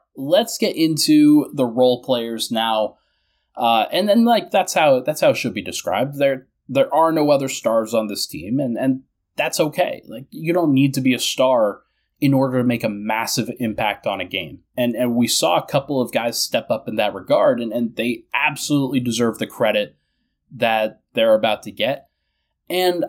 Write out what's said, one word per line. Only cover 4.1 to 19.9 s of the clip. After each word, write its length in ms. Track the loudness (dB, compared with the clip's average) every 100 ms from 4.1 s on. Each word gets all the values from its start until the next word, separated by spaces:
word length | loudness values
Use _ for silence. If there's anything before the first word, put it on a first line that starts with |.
| 4
like, 280 | 4 2 0
that's 240 | -2 0 2
how, 260 | 4 4
that's 180 | 0 0
how 120 | 2
it 40 | 2
should 180 | -2
be 100 | -6
described. 560 | -8 -8 -4 -2 -2 0
There, 280 | 0 0 -8 _ -6
there 240 | -2 0
are 180 | 2 2
no 200 | 2 2
other 180 | 2 0
stars 420 | -4 0 0 0
on 140 | -2 -2
this 220 | -6 -8
team, 320 | -10 -4 -2
and, 180 | -2 -2
and 240 | -2 -2 -4 _ _ -6
that's 240 | -4 0
okay. 440 | -2 0 -2 -4 -14
Like, 200 | -18 -16
you 240 | -10 -2
don't 220 | 0 2 4
need 180 | 4
to 80 | 2
be 140 | 0 0
a 40 |
star 640 | -2 0 2 4 2 -2 _ _ _ -2
in 140 | 2 2
order 240 | 2 0
to 40 |
make 200 | 0 0
a 60 | -2
massive 600 | -4 -4 -4 -2 -4 -4 -4
impact 460 | -6 -2 -2 -2 -4
on 160 | -6
a 40 | -6
game. 340 | -8 -8 -14 _ -4
And, 180 | -4 -2
and 200 | -2 0
we 120 | 0
saw 300 | 0 0 0
a 80 | 0
couple 340 | -4 -2 -4
of 120 | -2
guys 280 | -2 -4 -4
step 300 | -4 -4 -2
up 180 | -6 -4
in 100 | -4
that 180 | -2 -4
regard, 440 | 0 2 4 2
and, 140 | -2
and 220 | -4 -4 -4
they 300 | -4 -4 -4
absolutely 680 | -2 -2 -4 -2 0 2 -2
deserve 400 | -2 -2 -2 -2
the 80 | -8
credit 500 | -2 0 0 -2